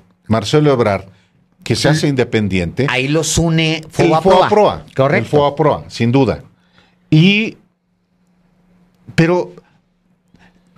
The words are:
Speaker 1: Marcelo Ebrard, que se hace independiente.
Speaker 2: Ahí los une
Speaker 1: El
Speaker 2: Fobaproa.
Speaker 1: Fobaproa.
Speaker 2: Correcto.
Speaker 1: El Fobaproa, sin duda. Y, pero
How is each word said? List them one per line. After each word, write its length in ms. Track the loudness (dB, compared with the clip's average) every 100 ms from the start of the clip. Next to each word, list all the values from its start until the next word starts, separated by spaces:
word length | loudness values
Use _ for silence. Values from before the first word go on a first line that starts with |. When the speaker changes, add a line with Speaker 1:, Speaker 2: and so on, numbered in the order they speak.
| -14 _ -4
Speaker 1:
Marcelo 440 | -4 0 2 2
Ebrard, 320 | 2 0 -2 -6 -20 _ _ _ _
que 120 | -6 -2
se 120 | 0
hace 200 | 0 0
independiente. 760 | -2 -2 -2 -2 -2 -4 -4 -2
Speaker 2:
Ahí 180 | -2 -2
los 320 | -2 -2 -2
une 380 | 0 0 0 -4
Speaker 1:
El 60 | -6
Speaker 2:
Fobaproa. 440 | -2 0 2 2 2
Speaker 1:
Fobaproa. 500 | 2 2 2 0 -6 -2
Speaker 2:
Correcto. 280 | 0 0
Speaker 1:
El 20 | -2
Fobaproa, 580 | 0 0 0 0 -2 -6
sin 220 | -4 0
duda. 320 | 2 0 -2 -10 _ _ _ _ _ _
Y, 460 | 2 4 2 -2 -8 _ _ _ _ _ _ _ _ _ _ _ _ _ _ -8
pero 380 | -2 0 0 -4 -12 -20 _ _ _ _ _ _ _ _ _ _